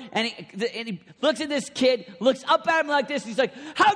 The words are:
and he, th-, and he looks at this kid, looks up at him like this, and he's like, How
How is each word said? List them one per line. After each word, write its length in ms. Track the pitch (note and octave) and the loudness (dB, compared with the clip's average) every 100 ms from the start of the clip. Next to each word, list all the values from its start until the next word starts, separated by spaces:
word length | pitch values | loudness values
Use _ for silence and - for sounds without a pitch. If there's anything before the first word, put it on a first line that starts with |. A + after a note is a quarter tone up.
| A#3 | -8
and 160 | G#3 A3+ | -4 -4
he, 160 | G3+ F3 F#3+ | -6 -14 -6
th-, 140 | A3 - | -6 -6
and 120 | A#3 | -8
he 140 | F3+ - - | -8 -10 -2
looks 200 | C#4+ D#4 | 0 0
at 80 | D#4 | 0
this 200 | C#4+ - | -2 -4
kid, 440 | - B3+ B3 F3+ - | 0 2 2 -2 -2
looks 240 | A3 C4 - | 0 0 2
up 200 | D#4 D#4+ | 2 4
at 140 | E4 | 0
him 60 | D4 | 2
like 200 | D4 C4+ | 0 0
this, 160 | C#4+ | -4
and 60 | G3+ | -6
he's 80 | A3 | -2
like, 160 | B3+ - D4 - | -2 -2 -12 0
How 180 | G#4+ | 2